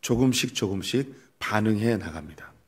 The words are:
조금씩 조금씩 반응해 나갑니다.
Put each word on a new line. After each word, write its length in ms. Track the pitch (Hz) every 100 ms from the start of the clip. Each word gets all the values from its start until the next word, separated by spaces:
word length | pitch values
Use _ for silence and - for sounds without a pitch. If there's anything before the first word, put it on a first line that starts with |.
조금씩 540 | - 120 131 127 -
조금씩 600 | - 104 98 - 127 139 - - _
반응해 580 | - 107 107 107 113 110
나갑니다. 560 | 92 78 76 - - -